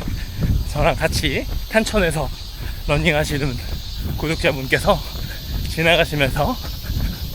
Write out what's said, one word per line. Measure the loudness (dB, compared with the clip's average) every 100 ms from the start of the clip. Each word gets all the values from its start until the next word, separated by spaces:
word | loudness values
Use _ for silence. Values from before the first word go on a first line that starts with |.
| -2 -2 -4 0 2 4 2
저랑 | 2 2
같이 | 4 0 0 0 -2 -2 -4 0
탄천에서 | 0 2 2 2 0 -2 -4 -10 -8 -6 -4 0
러닝하시는 | 2 4 2 2 0 0 -2 -4 -6 -6 -6 -4 -2
구독자분께서 | -2 2 0 0 0 2 4 2 0 -6 -6 -8 -6 -4 -2
지나가시면서 | 2 4 4 4 2 2 2 0 -2 -6 -8 -4 -2 -2 -2 -6